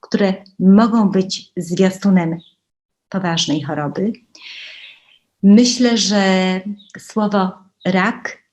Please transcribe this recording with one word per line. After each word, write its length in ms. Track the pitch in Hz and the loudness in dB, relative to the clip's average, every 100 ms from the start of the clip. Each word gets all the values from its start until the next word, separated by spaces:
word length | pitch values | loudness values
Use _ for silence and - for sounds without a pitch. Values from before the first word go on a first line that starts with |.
które 340 | - 208 196 190 - _ | -6 -2 -2 -4 -10 _
mogą 500 | 185 196 233 226 202 | 4 6 4 2 2
być 440 | 190 190 - - - | 0 -4 -8 -12 -12
zwiastunem 800 | 170 175 190 190 202 185 165 170 _ _ _ _ _ _ _ | -8 0 0 0 2 2 0 -6 _ _ _ _ _ _ _
poważnej 540 | 190 175 165 - 151 | -6 -4 -4 -4 -4
choroby. 500 | 139 147 147 185 196 - _ _ - - - - - - _ _ _ _ | -4 -6 -6 -4 -6 -6 _ _ -20 -20 -20 -20 -20 -20 _ _ _ _
Myślę, 560 | 196 208 247 - 247 233 | 6 6 6 2 0 0
że 260 | 190 208 190 185 185 185 190 202 _ - | 0 0 2 0 0 -4 -6 -14 _ -20
słowo 540 | - - 208 208 185 - _ _ | -10 -4 -2 -2 -2 -6 _ _
rak 540 | - 185 190 247 - - _ | -4 -2 -2 -4 -12 -16 _